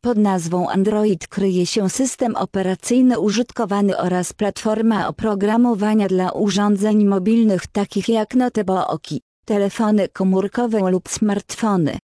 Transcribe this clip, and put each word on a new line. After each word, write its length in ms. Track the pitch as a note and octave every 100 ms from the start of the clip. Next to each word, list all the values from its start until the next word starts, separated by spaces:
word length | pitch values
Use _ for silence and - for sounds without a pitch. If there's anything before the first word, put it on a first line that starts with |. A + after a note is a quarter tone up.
Pod 160 | A#3+ A3
nazwą 520 | G#3 F#3+ E3 F3+ F3+
Android 580 | F#3+ F#3+ G#3 G#3+ F3 -
kryje 380 | - G3 F3+ F3
się 240 | A3+ F#3+
system 460 | - C4 - A#3+ -
operacyjny 840 | F#3+ G3 F#3 F#3 - B3 B3+ A3+
użytkowany 800 | G#3 G#3 A#3+ - G#3+ G3+ G3+ -
oraz 360 | F3 F3+ F3
platforma 760 | - G3+ - A3+ G#3+ A3+ G#3 E3+
oprogramowania 1000 | - A3 G3+ G3+ A3+ A#3+ G#3+ G#3 A3 G3
dla 240 | F#3 F#3
urządzeń 760 | - G#3 F#3+ G#3 G3+ G#3+ G#3+ G3+
mobilnych 640 | G3 F#3 A3+ A3 F#3 -
takich 420 | - G3+ G#3 F#3
jak 260 | A3+ G#3+ B3
notebooki, 880 | B3 A3 G3 F#3 - D#3 - D3 _ _ -
telefony 640 | G#3 G3+ - G#3+ G#3+ F#3
komórkowe 840 | - F#3+ F#3 G3 - A#3+ A3 F#3
lub 180 | F#3 -
smartfony. 880 | - G#3+ G3+ - - A3 F#3+ C#3+ - _